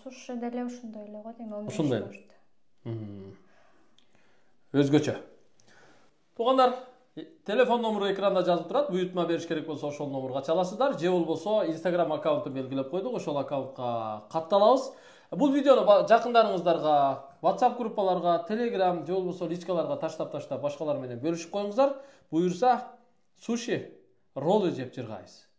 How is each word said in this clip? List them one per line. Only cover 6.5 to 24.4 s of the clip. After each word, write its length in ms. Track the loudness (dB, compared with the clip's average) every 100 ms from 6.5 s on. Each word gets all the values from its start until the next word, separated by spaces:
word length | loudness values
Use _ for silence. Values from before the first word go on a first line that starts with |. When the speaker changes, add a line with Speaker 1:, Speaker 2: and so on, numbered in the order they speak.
| 6 4 2 -12 -20 _ -18
Speaker 2:
э, 80 | -18 -16 -4
телефон 340 | 2 4 4
номуру 300 | 0 0 -2
экранда 300 | 0 2 2
жазылып 260 | 2 2 2
турат. 220 | 0 0
Буйртма 360 | 0 -2 -2 0
бериш 200 | -2 -2
керек 200 | -4 -4
болсо, 200 | -6 -6
ошол 220 | -6 -6
номурга 320 | -6 -6 -6
чаласыздар. 560 | 0 0 0 0 0 2
Же 120 | 0
болбосо 540 | 2 0 -2 0 0
Instagram 480 | 0 -2 -2 0 0
аккаунтун 400 | 0 0 0 -2
белгилеп 380 | -6 -6 -4 -4
койдук, 240 | -4 -4
ошол 240 | -4 -4 -4
аккаунтка 840 | -4 -4 -6 -6 -4 -4 -4 -8 -6
катталабыз. 640 | -6 2 6 6 6 2 -12 -20 -20 -10
Бул 220 | 0 2
видеону 320 | 4 6 6 8
ба-, 200 | 6 8
жакындарыңыздарга, 1120 | 4 6 4 4 2 2 2 4 4 4 0 -8 -2
WhatsApp 360 | 0 4 2 2
группаларга, 680 | -6 0 0 2 2 0 0
Telegram, 560 | -4 -2 2 2 0 -2
же 60 |
болбосо 320 | -4 -2 -4 -6
личкаларга 500 | -6 -4 -2 -2 -2
таштап, 360 | -6 -6 -8
таштап, 280 | -8 -8 -6
башкалар 380 | -6 -4 -4 -4
менен 200 | -6 -6
бөлүшүп 300 | -4 -4 -6
коюңуздар. 460 | -6 -4 0 0 0 -14 -20 -4
Буюрса, 540 | 0 0 2 2 2 -2 -18 _ _ _ _
суши, 520 | -6 -6 -4 -6 -6 -18 _ _ _
роллы 360 | -4